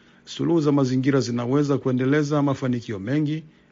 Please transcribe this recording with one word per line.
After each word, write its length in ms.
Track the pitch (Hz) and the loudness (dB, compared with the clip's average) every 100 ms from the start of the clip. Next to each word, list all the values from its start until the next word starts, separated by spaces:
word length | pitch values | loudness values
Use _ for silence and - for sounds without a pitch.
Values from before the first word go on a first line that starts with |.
| _ _ - | _ _ -14
suluhu 360 | - 139 170 | -4 0 2
za 100 | 147 | 2
mazingira 480 | 143 131 131 131 135 | 2 2 2 2 2
zinaweza 580 | 113 120 120 143 143 135 | 0 -2 0 0 2 0
kuendeleza 640 | 131 127 131 147 147 151 | 0 0 2 2 2 0
mafanikio 580 | 143 131 131 123 113 101 | 0 0 -2 -4 -4 -8
mengi, 440 | 101 147 147 156 156 _ _ | -4 -2 -2 -4 -10 _ _